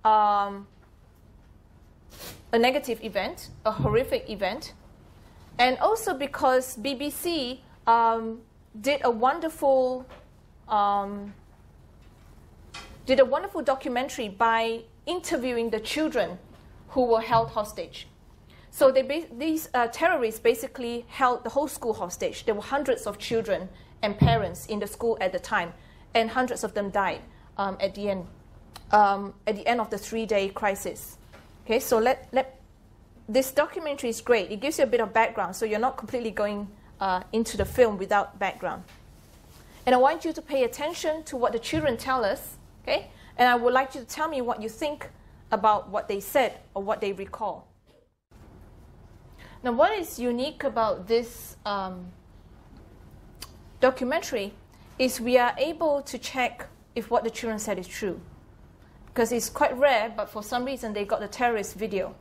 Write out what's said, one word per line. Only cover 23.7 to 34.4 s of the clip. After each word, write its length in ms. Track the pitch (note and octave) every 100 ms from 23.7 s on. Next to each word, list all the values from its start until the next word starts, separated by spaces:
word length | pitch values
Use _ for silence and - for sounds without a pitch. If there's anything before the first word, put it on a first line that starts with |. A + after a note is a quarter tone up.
| - - -
and 160 | G#3+ G3+
parents 480 | - A3+ F#3+ F3 -
in 140 | G#3
the 60 | G3+
school 300 | - A#3 A3+
at 120 | F#3+
the 60 | F3+
time, 340 | - G#3 E3+ - - - -
and 180 | A#3 A3+
hundreds 340 | C4 B3+ A#3+
of 100 | G#3+
them 160 | - G3
died, 320 | G3+ F#3+ - - - - -
um, 200 | G3 F#3+
at 140 | G3
the 160 | G3 G#3
end, 160 | F#3+ E3+ - - - - - -
um, 420 | G#3 G#3 G3 G3+ - -
at 100 | G#3
the 100 | -
end 140 | A#3+
of 100 | G#3+
the 80 | G3+
three-day 500 | - A3+ A3 G#3 G3
crisis. 680 | G3 G#3 G3 F#3+ - - - - - - -
Okay, 160 | - A3
so 180 | - A#3
let, 300 | A#3 C4 -
let, 280 | B3 - - - - - - - - -
this 220 | A3 C4
documentary 600 | - D4+ F#4+ D#4 C#4 B3
is 100 | A3+
great. 300 | - A#3